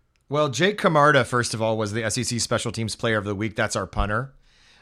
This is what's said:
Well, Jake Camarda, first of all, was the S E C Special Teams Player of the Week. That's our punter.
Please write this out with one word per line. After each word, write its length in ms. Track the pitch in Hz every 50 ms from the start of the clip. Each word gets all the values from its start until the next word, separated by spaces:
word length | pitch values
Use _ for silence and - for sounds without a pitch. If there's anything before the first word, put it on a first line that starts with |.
| _ _ _ _ _ _
Well, 180 | 135 147 151 147
Jake 300 | 123 110 170 196 202 202
Camarda, 460 | - 190 160 151 143 147 147 135 120
first 280 | - - 120 117 - -
of 80 | 110
all, 160 | 110 110 110
was 140 | 110 110 104
the 120 | 104 117 113
S 140 | 107 101
E 60 | 127 117
C 160 | - 123 113
Special 320 | - - 120 110 - 120
Teams 240 | 98 - 117 107 -
Player 220 | - - 117 110
of 80 | 107 101
the 100 | 104 101
Week. 200 | 95 107 113 98
That's 200 | - 113 104 -
our 100 | 110 98
punter. 480 | 87 - 110 101 98 104 113 131 135 - - _ _ _ _ _ _ _ _